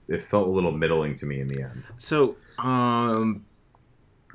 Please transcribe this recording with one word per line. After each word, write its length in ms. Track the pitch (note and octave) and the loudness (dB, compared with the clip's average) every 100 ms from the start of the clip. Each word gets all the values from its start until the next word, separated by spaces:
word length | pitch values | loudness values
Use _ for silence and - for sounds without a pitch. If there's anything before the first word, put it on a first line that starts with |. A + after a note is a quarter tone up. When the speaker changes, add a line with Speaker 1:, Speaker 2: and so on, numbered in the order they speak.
| - | -6
Speaker 1:
it 140 | E2+ | -4
felt 260 | - G#2 F#2 | 0 2 2
a 40 | |
little 200 | F#2+ F2 | 2 2
middling 440 | D#2 D#2+ D#2+ D2+ C#2 | 2 2 2 0 -4
to 100 | D2 | -6
me 140 | C#2 | -6
in 60 | C2+ | -4
the 160 | C2+ | -6
end. 260 | C2 B1+ - A2+ | -8 -12 -16 -8
Speaker 2:
So, 380 | - D3+ C3 - - - | 0 4 4 2 -14 -6
um, 840 | B2+ B2+ B2 A#2+ A#2+ A2 A2 G2+ - _ _ _ _ _ _ _ _ | 0 2 2 2 2 2 0 -2 -8 _ _ _ _ _ _ _ _